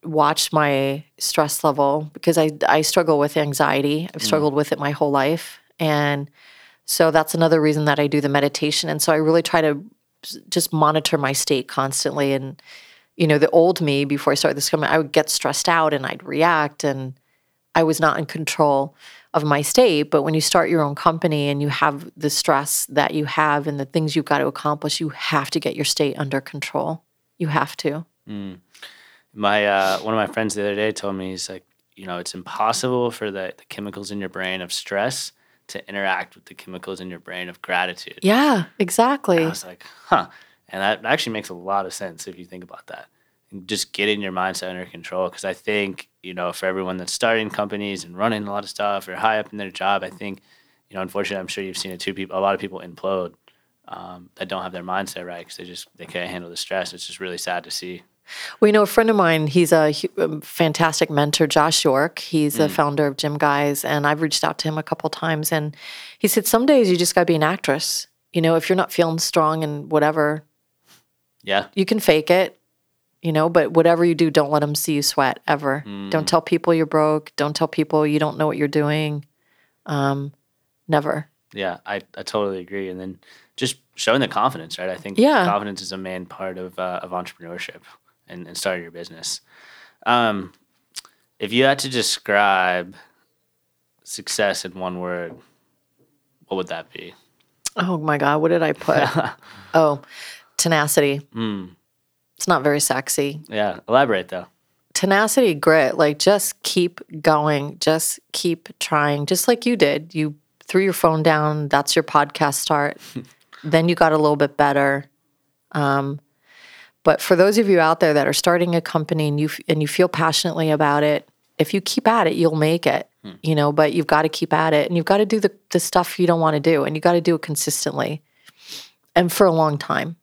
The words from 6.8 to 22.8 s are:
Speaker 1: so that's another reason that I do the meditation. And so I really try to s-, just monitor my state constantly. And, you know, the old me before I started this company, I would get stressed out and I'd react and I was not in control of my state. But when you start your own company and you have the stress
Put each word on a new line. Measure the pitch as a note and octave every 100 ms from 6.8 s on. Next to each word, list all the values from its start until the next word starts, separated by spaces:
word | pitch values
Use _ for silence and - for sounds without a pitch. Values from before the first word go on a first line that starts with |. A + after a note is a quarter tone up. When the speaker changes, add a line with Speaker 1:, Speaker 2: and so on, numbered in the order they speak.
Speaker 1:
so | - - E3
that's | D#3 D#3
another | E3 E3 D#3+
reason | D3+ D3+
that | D3+ C#3+
I | D3
do | D3
the | C#3+
meditation. | C#3+ C#3+ - D3+ D3+ E3
And | D3+
so | -
I | D#3
really | D#3 E3
try | E3 E3+
to | D#3 D3 F#3+ _ _ _
s-, | - - -
just | - -
monitor | D#3 D3+ D#3 D3+ D#3
my | C#3
state | C#3 - C3+ -
constantly. | - C3+ C3+ D3+ C#3 C#3
And, | C3+ C3+ C3+ _ - - _ _ -
you | D#3+
know, | D3
the | D3+
old | - E3+ F3+
me | D#3 C#3
before | C#3+ C#3+ -
I | C#3+
started | D3+ C#3
this | -
company, | D#3 D3
I | D#3+
would | D3
get | D#3 D3+
stressed | - C3+ C#3+ -
out | E3+ D#3+
and | C#3+ C3
I'd | -
react | - C#3+ E3 E3 D3 D3
and | D3+ C3+ C3 C3 _ _ _ _ _
I | E3
was | D#3+ D3+
not | D#3+ -
in | D3
control | D#3+ D#3 - D3+ C#3 C#3 _ - - _
of | E3
my | D3+ C#3+
state. | D3 - B3+ D3+
But | D3+ D#3
when | C#3+
you | D#3+
start | D3+ F3+ E3
your | E3+
own | C#3+
company | C#3+ F3 E3 F3 D3+ C#3+
and | C#3+
you | D3
have | C3+ D3+ C#3+ - -
the | D3
stress | - - C#3 D3 -